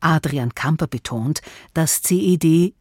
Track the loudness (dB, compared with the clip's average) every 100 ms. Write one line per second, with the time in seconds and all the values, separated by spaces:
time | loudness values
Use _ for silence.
0 | 0 0 0 -4 -4 -4 -2 -2 -4 -8
1 | -8 -6 -4 -6 -8 -20 -8 -2 -2 -2
2 | 0 0 2 2 4 4 2 -2